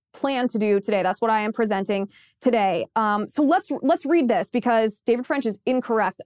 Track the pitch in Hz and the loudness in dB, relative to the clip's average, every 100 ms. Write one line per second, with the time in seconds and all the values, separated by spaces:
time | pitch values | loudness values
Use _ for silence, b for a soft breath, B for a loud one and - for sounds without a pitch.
0 | _ - 277 262 247 220 214 202 202 202 | _ -6 -4 -2 -2 0 2 0 0 0
1 | 180 190 226 220 214 226 220 196 196 196 | 0 0 0 0 0 -2 -2 -2 -2 -4
2 | 196 b b b 254 233 196 170 - 226 | -4 b b b 0 2 2 0 -2 -2
3 | 214 208 214 - 285 359 - 277 269 330 | 0 0 -2 0 2 2 0 -2 0 0
4 | 277 339 247 196 185 247 247 226 220 - | 2 2 2 0 0 -2 0 2 0 -2
5 | - 233 254 285 233 202 - 254 247 220 | 0 0 0 -2 -2 -4 -2 -2 0 0
6 | 190 - | 0 -4